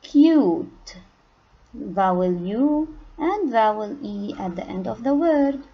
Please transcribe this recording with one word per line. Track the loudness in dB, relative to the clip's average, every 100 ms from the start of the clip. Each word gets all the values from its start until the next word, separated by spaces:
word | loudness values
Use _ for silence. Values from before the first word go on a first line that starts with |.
cute. | 0 6 6 6 4 0 -4 -14 -20 -20 -20 _ _ _ _ _ _
Vowel | -14 -8 0 0 2 0
U | 0 -4 0 0 0 -4 -8 -20 -6
and | -4 -2 0
vowel | 2 2 0 -6 -8
E | -10 -8 -8 -8
at | -8 -8
the | -8
end | -8 -6
of | -4
the | 0
word. | 2 2 2 2 -2 -10